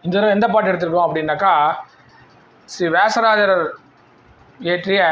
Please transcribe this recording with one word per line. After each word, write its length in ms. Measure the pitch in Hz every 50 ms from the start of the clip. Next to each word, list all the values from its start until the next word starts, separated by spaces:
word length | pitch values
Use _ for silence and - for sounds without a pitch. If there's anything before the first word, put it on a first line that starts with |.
| -
இந்த 80 | 170 180
தடவை 160 | 202 214 214 202
எந்த 100 | 202 233
பாட்டு 240 | 220 196 220 190 190
எடுத்திருக்கோம் 360 | 185 170 175 165 160 175 175
அப்படின்னாக்கா, 460 | 160 160 160 156 156 151 147 196 190 170 151 147 156 165 - - - - _ - - - - - - - - - _ _ - _
ஸ்ரீ 220 | - - - 180
வியாசராஜர் 720 | 165 160 175 202 220 214 233 226 220 214 208 208 196 190 180 160 147 - - _ _ _ _ _ _ _ _ _ _ - _ - - - -
இயற்றிய 420 | - 170 175 175 175 190 196 202 180 165